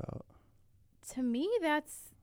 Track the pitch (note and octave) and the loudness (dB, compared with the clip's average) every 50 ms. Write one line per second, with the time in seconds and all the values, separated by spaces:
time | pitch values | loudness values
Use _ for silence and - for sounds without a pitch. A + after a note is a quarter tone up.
0 | - - - - - - - - - - - - - - - - - _ - - | -6 -6 -6 -8 -10 -14 -20 -20 -20 -20 -20 -20 -20 -20 -20 -20 -20 _ -20 -18
1 | - - - B3+ B3+ B3 A#3 A#3+ D4+ G4 A#4+ A#4 F4 D#4 D4+ D4+ D4+ - - - | -16 -10 -4 0 0 2 2 2 2 2 2 2 4 4 4 2 0 -2 -10 -16
2 | - - - - | -16 -18 -20 -20